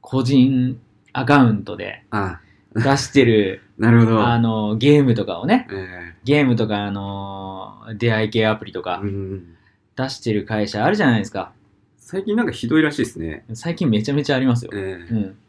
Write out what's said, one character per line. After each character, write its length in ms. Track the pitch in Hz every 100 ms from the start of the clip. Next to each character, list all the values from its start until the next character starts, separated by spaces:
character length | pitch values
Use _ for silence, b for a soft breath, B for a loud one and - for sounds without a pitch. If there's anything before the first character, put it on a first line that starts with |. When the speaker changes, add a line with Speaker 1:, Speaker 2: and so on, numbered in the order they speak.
Speaker 1:
個 220 | - 131
人 580 | 127 139 131 131 127 135 _ _ _
ア 140 | - 131
カ 180 | 143
ウ 80 | 123
ン 120 | 104
ト 120 | 98 -
で 280 | 95 - _
Speaker 2:
あ 300 | 107 95 82 b b _
あ。 60 | -
Speaker 1:
出 160 | 131 135
し 160 | -
て 100 | 143
る、 380 | 120 110 98 - _
Speaker 2:
<laughs> 40 | _
な 140 | 113
る 160 | 117 113
ほ 60 |
ど。 140 | 110 120
Speaker 1:
あ 120 | 117
の、 380 | 113 110 104 110
ゲ 260 | 131 147
ー 20 |
ム 100 | 135
と 120 | 110 95
か 120 | 85
を 40 |
ね、 220 | 127 240 254
Speaker 2:
え 40 |
え。 400 | 98 92 90 85 85
Speaker 1:
ゲ 160 | 113 147
ー 60 | 139
ム 100 | 120
と 100 | 107
か、 180 | 104
あ 60 | 101
の、 840 | 101 98 98 98 98 95 95 101 101 110 107
出 140 | 120
会 120 | 110 110
い 40 |
系 160 | 113 110
ア 100 | 107
プ 80 |
リ 80 | 98
と 80 | 90
か、 200 | 90 90
Speaker 2:
う 20 | 101
ん。 480 | 98 95 95 87 85 b b _ -
Speaker 1:
出 120 | 131
し 120 | -
て 120 | 120
る 140 | 104 98
会 220 | 107 104
社 140 | 104
あ 60 | 123
る 80 | 208
じ 60 |
ゃ 40 | 160
な 100 | 113
い 20 |
で 80 | 92
す 60 |
か。 200 | 98 87 _ _ _ _ _
Speaker 2:
最 260 | - 185
近 120 | 190 214
な 60 |
ん 40 | 220
か 60 |
ひ 160 | - 117
ど 100 | 156
い 40 |
ら 80 | 156
し 60 | 147
い 60 |
で 20 | -
す 120 | -
ね。 260 | 80 76 -
Speaker 1:
最 220 | 117 165 165
近 120 | 165
め 140 | 107
ち 80 | 107
ゃ 40 |
め 80 | 143
ち 80 | 143
ゃ 40 | 135
あ 40 |
り 60 | 131
ま 100 | 120
す 80 |
よ。 60 | 120
Speaker 2:
え 320 | 104 95 90 87
え。 40 |
Speaker 1:
う 20 | 113
ん。 200 | 95 -